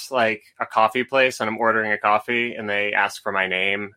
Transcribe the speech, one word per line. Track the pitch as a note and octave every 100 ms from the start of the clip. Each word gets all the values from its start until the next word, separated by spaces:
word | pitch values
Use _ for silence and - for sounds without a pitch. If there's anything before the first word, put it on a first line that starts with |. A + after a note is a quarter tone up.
| -
like, | C3 A2+ G#2+ _ -
a | A#2+
coffee | A2+ A2 B2+
place | A#2+ C3 C3 -
and | A2+
I'm | A2
ordering | A2+ A2 G#2+
a | G#2
coffee | G#2+ G#2+ - A#2+ A#2+
and | A2+ G#2+
they | G2+ G#2
ask | G2+ G2+ -
for | G#2+
my | G2 F#2
name | F#2 G2 G2+ G2+